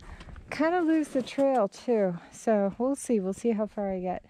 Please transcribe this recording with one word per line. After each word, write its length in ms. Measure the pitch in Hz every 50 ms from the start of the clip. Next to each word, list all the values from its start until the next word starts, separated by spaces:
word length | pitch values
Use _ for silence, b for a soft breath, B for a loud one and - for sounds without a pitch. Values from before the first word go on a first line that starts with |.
| B B B B B B B B - -
kinda 300 | - - 294 320 349 370
lose 280 | 349 311 320 320 302 -
the 140 | - 269
trail 460 | 233 - - - 277 269 269 247 208 196
too. 500 | - - - - 240 220 202 185 175 170 - -
So 420 | - - - - 220 208 196 196 185 -
we'll 180 | 233 262 277
see, 240 | - - - 247 214
we'll 120 | 185 185
see 180 | 196 - - 233
how 160 | 226 202 220
far 240 | 202 - - 202 196
I 100 | 190 185
get. 240 | 180 185 - - - -